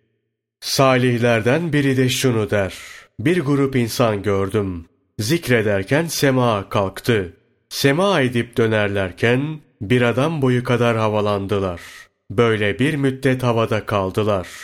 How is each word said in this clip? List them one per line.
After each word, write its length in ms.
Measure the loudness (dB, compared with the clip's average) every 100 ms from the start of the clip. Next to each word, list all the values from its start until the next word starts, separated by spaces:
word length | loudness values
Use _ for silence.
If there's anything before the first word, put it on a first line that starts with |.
| _ _ _ _ _ _
Salihlerden 1120 | -4 2 4 4 2 2 2 2 2 0 0
biri 240 | 0 2 2
de 120 | 0
şunu 400 | 2 2 2 0
der: 240 | 0 -2 -6 -16 -20 -18 -4
"Bir 220 | 0 0
grup 340 | 2 2 2 0
insan 480 | -2 0 0 0
gördüm. 640 | 0 0 0 -2 -2 -6 -12 _ _ -8
Zikrederken 840 | -2 -2 0 0 2 -2 0 0 0
sema 640 | 0 2 2 2 0 -2
kalktı. 680 | -2 -2 -2 -2 0 -2 -10 _ _ _
Sema 520 | -2 0 2 2 2
edip 360 | 0 -2 -2 0
dönerlerken 1000 | 2 2 0 -2 -4 -2 0 0 -2 -8 -16 -12
bir 200 | -2 2
adam 400 | 2 0 -2 0
boyu 220 | 0 0
kadar 340 | 0 0 2 2
havalandılar. 840 | 0 0 0 -2 -2 -2 -2 -6 -14 -20 -20 _ -4
Böyle 480 | 0 2 2 0 0
bir 160 | 0 0
müddet 480 | -2 0 -2 0
havada 420 | 0 0 0 -2 -2
kaldılar. 600 | -2 -2 -2 0 -2 -4 -14